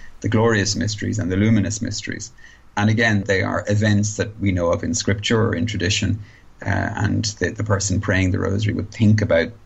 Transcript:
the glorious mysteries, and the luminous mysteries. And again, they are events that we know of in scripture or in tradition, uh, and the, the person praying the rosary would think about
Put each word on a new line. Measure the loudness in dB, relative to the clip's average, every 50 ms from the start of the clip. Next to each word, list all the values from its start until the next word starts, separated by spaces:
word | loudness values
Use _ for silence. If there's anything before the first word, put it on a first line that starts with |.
| -18 -18 -14 -8
the | -4 0
glorious | 2 4 4 4 4 2 2 0 -2
mysteries, | -2 -2 -4 -4 -4 -4 -4 -4 -2
and | -2 -2
the | 0 2
luminous | 4 4 4 4 2 0 -2 -4
mysteries. | -6 -6 -6 -6 -8 -8 -8 -10 -10 -14 -16 -20 -20 -20 -20 -20 -20 -8 -2 0
And | 2 2
again, | 2 2 2 2 2 0 0
they | 0 0 0 0
are | -2 -4 -4 -2 0
events | 0 2 2 4 4 2 2 0 -2
that | -4 -4 -6 -6 -2
we | -2 0 0
know | 2 2 0
of | 0 0
in | -2 -2 -4
scripture | -2 0 -2 -2 -2 0 0 2 2 2
or | 2 0
in | 0 -2
tradition, | -2 -2 -2 -2 0 0 0 0 0 -2 -4 -6 -12 -20 -20 -20 -20 -20 -8 -6
uh, | -4
and | -2 -2 -2 -2 -2 -2 -2 0 0 0 -2 -4 -4 -4
the, | -4 -4
the | -4 -4 -2
person | -2 -2 -2 0 0 -2 0
praying | 0 0 2 2 2 2
the | 2 0
rosary | 0 -2 -2 0 0 0 -2
would | -2 -4 -6
think | -2 2 4 6 6 4
about | 4 4 2 2 2 0 -4 -12 -14